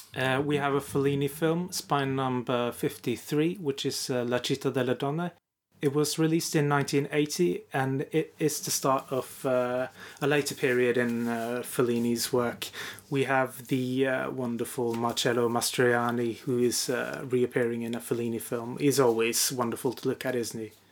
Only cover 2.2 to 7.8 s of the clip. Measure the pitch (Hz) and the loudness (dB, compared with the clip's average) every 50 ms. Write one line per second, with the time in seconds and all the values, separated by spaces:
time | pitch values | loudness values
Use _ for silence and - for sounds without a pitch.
2.2 | 135 127 127 123 117 131 127 120 120 120 120 - 156 139 - - - 131 113 - | 0 0 -2 -2 -2 0 0 0 0 -2 -2 -2 -4 -4 -4 -4 -4 -4 -4 -4
3.2 | - - 156 147 156 170 185 208 160 139 135 - - 135 - - - - 131 123 | -4 -2 0 2 2 0 -2 -4 -4 -4 -2 -2 -2 -4 -4 -4 -2 -2 -2 0
4.2 | 120 120 123 120 - - 139 - - 135 117 - 107 131 127 - 143 139 147 170 | 0 0 0 0 0 0 -2 0 0 0 0 2 2 0 0 0 -2 -2 -2 -2
5.2 | 175 170 - _ _ _ _ _ _ _ _ _ 151 139 135 151 147 147 - 160 | -4 -6 -8 _ _ _ _ _ _ _ _ _ -2 0 2 2 0 0 2 2
6.2 | 160 160 160 170 - - - 156 147 143 147 139 139 - - 139 143 - - 147 | 2 2 2 2 0 0 2 2 2 4 2 2 2 2 0 0 0 0 0 0
7.2 | 147 147 - - 175 175 185 - - - - 139 | 0 0 2 2 2 2 0 -2 -4 -4 -2 -2